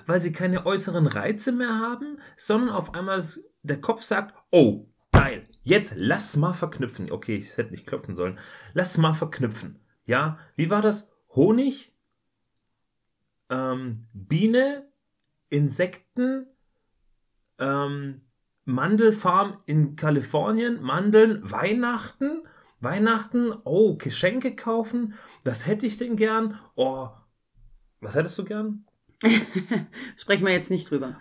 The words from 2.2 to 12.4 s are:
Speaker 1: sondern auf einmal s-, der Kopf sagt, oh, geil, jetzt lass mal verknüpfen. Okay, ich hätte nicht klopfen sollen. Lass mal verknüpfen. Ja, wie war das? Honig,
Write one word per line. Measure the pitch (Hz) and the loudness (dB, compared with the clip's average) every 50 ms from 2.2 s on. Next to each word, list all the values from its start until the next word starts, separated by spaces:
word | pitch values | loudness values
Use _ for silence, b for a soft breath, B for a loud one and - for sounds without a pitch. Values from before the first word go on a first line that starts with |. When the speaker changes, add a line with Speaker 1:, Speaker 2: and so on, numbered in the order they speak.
| B B B | B B B
Speaker 1:
sondern | - - - 214 233 247 226 | -6 -2 0 0 2 0 0
auf | 208 190 160 - - | -2 -4 -6 -6 -6
einmal | 175 185 190 190 | -6 -4 -4 -4
s-, | 190 165 160 - - - _ _ _ | -2 -4 -4 -6 -8 -14 _ _ _
der | - 143 147 - | -6 -6 -6 -2
Kopf | - - 226 - | -2 -4 -4 -2
sagt, | - - 214 196 208 - - - _ _ | -4 -2 -2 -2 -2 -6 -12 -20 _ _
oh, | - 175 139 107 104 104 - - _ _ _ _ | 6 8 8 8 4 0 -6 -16 _ _ _ _
geil, | - 147 139 139 117 92 - - _ _ | 4 4 4 4 -2 -8 -12 -18 _ _
jetzt | - 120 180 208 208 - 104 | 0 2 2 2 2 0 -4
lass | 82 92 120 170 202 - - - | -2 0 0 0 0 0 0 2
mal | 147 156 180 | 2 2 0
verknüpfen. | 175 - 175 160 - - 131 110 - - 92 80 | 0 -2 -6 -6 -4 -6 -6 -6 -6 -10 -8 -8
Okay, | - 95 - - 107 | -8 -8 -6 -6 -6
ich | 101 104 - - | -6 -6 -6 -6
hätte | - - - | -6 -6 -6
nicht | - - - | -10 -16 -10
klopfen | - - - - - 90 | -10 -10 -8 -8 -10 -6
sollen. | 87 90 92 104 B B B B B B B B | -4 -4 -4 -6 B B B B B B B B
Lass | 175 180 180 - 262 | 0 0 2 2 4
mal | 254 - 160 | 4 2 2
verknüpfen. | - - 156 - - 131 110 107 - - 73 - - _ _ _ _ _ | 0 -2 -6 -4 -4 -4 -4 -4 -6 -10 -10 -14 -18 _ _ _ _ _
Ja, | - 120 131 151 160 156 B B B B | -2 0 0 0 -2 -4 B B B B
wie | - 160 165 | -4 -2 0
war | 208 208 | 0 2
das? | 208 214 208 - - _ _ _ _ _ | 2 2 0 0 -6 _ _ _ _ _
Honig, | - 127 151 202 226 247 277 269 269 - - - _ _ _ _ _ _ _ _ _ _ | 2 4 6 6 6 4 2 0 -2 -6 -12 -20 _ _ _ _ _ _ _ _ _ _